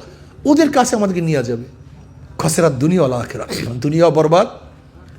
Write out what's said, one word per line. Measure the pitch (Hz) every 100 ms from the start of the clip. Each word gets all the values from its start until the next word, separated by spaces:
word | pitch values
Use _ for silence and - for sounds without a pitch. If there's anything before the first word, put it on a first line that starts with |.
| - - - -
ওদের | 269 294 311
কাছে | 277 247 220
আমাদেরকে | 202 175
নিয়ে | 165 147
যাবে। | 120 117 123 - - - - - - -
খসরাত | 160 170 165
দুনিয়া | 127 151 185
ওয়াল | 135 123
আখিরা, | - - - - 113
দুনিয়া | 120 143 160 170
বরবাদ, | 147 156 170 233 - - - - - -